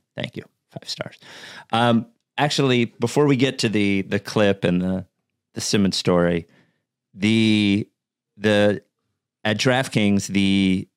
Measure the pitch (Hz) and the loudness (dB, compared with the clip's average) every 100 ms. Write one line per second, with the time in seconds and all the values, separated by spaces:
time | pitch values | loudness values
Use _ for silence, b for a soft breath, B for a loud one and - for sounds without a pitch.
0 | _ - - - - _ _ - - - | _ -14 -12 -14 -18 _ _ -20 -14 -12
1 | - - B B B B B 113 120 117 | -12 -14 B B B B B 0 2 2
2 | - _ _ - 147 - 139 123 113 - | -2 _ _ -4 -2 0 0 0 0 -2
3 | 113 - 147 135 131 - 120 104 101 98 | -2 0 2 2 0 0 -2 0 0 -2
4 | 95 101 - 110 101 98 95 87 90 92 | -2 -6 -4 0 2 2 0 0 -2 -6
5 | 90 _ _ _ _ 117 - 110 98 - | -8 _ _ _ _ -10 -4 0 0 0
6 | - 87 87 87 - b b b b _ | 0 2 2 -2 -6 b b b b _
7 | _ 95 104 110 110 107 101 101 - _ | _ -4 0 2 2 2 2 0 -2 _
8 | _ _ _ _ 104 104 104 101 - _ | _ _ _ _ 0 4 2 0 -8 _
9 | _ _ _ _ 107 107 135 127 131 117 | _ _ _ _ -4 0 0 0 -2 0
10 | 104 101 95 98 98 98 95 92 - | 2 0 -2 -2 2 2 2 0 -4